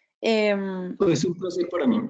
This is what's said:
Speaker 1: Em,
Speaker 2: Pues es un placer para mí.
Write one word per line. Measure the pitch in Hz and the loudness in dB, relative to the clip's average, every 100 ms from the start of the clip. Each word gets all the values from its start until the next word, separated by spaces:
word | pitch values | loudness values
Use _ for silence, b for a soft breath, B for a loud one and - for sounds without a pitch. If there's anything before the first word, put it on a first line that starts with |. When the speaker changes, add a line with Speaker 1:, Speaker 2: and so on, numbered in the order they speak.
| b _ | b _
Speaker 1:
Em, | 220 220 208 202 196 185 180 - | 0 2 2 2 -2 -4 -6 0
Speaker 2:
Pues | 196 | 2
es | 160 185 | 2 0
un | |
placer | - 185 - - | -2 -4 -4 -4
para | 175 139 | 0 0
mí. | - | 0